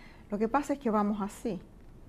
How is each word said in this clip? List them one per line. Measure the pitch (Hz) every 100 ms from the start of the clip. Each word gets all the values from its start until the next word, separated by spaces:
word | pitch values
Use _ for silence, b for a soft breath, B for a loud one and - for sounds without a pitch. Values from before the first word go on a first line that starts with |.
| B B B
Lo | 202
que | 220
pasa | 285 285
es | 277
que | 233
vamos | 214 208 202
así. | 196 - 240 190 - - - -